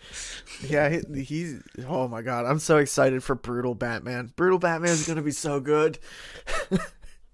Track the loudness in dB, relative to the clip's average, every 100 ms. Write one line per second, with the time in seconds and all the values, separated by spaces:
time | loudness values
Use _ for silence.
0 | -6 -12 -12 -12 -16 -12 -2 2 2 0
1 | -4 -8 -6 -6 -6 -10 -14 -14 -6 -2
2 | -2 -4 -4 -2 0 2 6 6 6 4
3 | 4 4 0 -2 -2 -2 -2 -2 -4 -4
4 | -6 -8 -6 2 4 4 4 2 2 2
5 | 0 -2 -2 -2 -2 -2 2 4 4 0
6 | -12 -18 -16 -14 -6 -4 0 -2 -2 -14
7 | -20 -20 -20